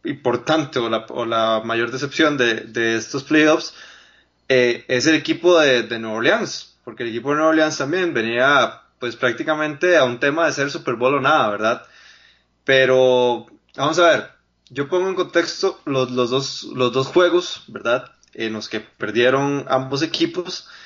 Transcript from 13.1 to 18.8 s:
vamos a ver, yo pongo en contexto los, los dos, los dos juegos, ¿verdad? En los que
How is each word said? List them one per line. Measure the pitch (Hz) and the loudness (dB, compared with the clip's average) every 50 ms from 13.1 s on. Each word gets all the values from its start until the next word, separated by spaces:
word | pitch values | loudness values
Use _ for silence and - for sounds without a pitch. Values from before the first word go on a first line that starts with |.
| 127 123 123 123 120 117 110 - - _ _ _ _ | 4 4 2 2 0 -2 -6 -12 -20 _ _ _ _
vamos | - 139 151 160 175 | -6 -4 -2 2 4
a | 175 165 | 4 4
ver, | 147 117 - - - _ _ _ _ _ _ _ | 4 2 0 -6 -16 _ _ _ _ _ _ _
yo | 127 139 143 139 | -8 -8 -6 -2
pongo | 180 180 185 190 | -2 -2 -2 -2
en | 185 | -2
contexto | 180 180 175 - 170 165 - - - - 190 - - _ | -4 -4 -2 0 -2 -2 -2 -4 -4 -4 -4 -4 -6 _
los, | 151 135 131 127 123 | -4 -2 -2 -2 -2
los | 123 127 123 117 | -2 -2 -2 0
dos, | 127 139 139 - - - - | -2 -4 -4 -6 -10 -12 -14
los | - 143 127 127 120 | -10 -4 -2 -2 0
dos | 113 131 135 | 0 -2 -4
juegos, | 139 - 175 180 170 165 175 175 - - - - - | 2 4 4 4 4 4 0 0 -4 -10 -14 -14 -16
¿verdad? | 107 - - 117 123 - - - _ _ _ _ - | -16 -8 -2 -2 -2 -2 -4 -8 _ _ _ _ -10
En | 120 113 110 | -8 -6 -6
los | 110 107 107 - | -6 -8 -8 -8
que | - 107 | -10 -10